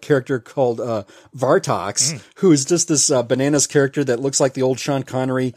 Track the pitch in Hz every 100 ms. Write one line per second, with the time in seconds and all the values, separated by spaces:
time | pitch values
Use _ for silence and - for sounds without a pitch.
0 | - 139 - 131 - - 127 113 123 110
1 | 101 - _ 127 123 180 - 104 92 -
2 | 143 139 - - 196 147 - 170 - 147
3 | - 131 117 127 139 147 - 147 135 147
4 | 131 117 139 - 139 135 131 131 - 135
5 | 127 127 131 131 127